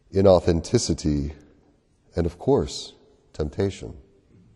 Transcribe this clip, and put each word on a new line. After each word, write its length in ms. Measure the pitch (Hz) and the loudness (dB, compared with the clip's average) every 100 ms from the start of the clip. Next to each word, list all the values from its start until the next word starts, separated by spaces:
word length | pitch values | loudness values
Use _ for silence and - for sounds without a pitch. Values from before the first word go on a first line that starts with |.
| _ | _
inauthenticity, 1160 | 95 98 90 92 85 - 120 - 78 78 73 71 - - _ _ _ _ _ _ - | 2 6 6 4 0 0 -2 -2 -4 -2 -2 -4 -10 -20 _ _ _ _ _ _ -6
and 80 | 85 | -6
of 120 | - | -4
course, 580 | - 135 73 - - - _ _ _ | 0 0 0 -8 -16 -20 _ _ _
temptation. 640 | - 76 - 98 - 55 - - _ _ _ _ | -8 -8 -4 -4 -6 -14 -16 -20 _ _ _ _